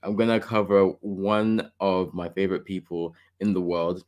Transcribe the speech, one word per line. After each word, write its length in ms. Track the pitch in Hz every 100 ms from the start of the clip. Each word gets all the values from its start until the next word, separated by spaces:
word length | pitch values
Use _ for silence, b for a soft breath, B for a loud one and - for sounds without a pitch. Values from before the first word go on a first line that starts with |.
I'm 120 | 95 104
gonna 240 | 117 113
cover 460 | - 110 98 101 95 -
one 680 | 104 95 98 107 110 110 - _
of 320 | 98 92 90
my 160 | 87 87
favorite 340 | - 98 92
people 500 | - 95 - 85 85 b b _
in 100 | 104
the 80 | 92
world. 460 | 87 87 85 90